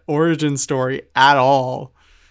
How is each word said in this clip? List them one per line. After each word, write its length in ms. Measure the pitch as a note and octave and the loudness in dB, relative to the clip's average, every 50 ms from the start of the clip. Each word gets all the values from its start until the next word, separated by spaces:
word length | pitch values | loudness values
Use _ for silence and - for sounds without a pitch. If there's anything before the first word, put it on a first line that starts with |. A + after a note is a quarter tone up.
| _ | _
origin 500 | - D3+ D3 E3 E3+ E3 C#3+ D3+ D3 C#3+ | -6 -2 0 0 0 0 -2 -2 -4 -4
story 460 | C3+ - - C#3+ C3 B2+ B2+ C3 - - _ _ | -4 -6 -4 -4 -4 -4 -4 -6 -8 -12 _ _
at 200 | C3 C3 C#3 C#3 | 4 4 4 4
all. 600 | C#3 B2+ C3+ C#3 C3+ B2+ B2+ B2+ G#2+ - - _ _ _ _ _ _ _ _ | 4 4 2 2 0 0 -4 -8 -10 -12 -16 _ _ _ _ _ _ _ _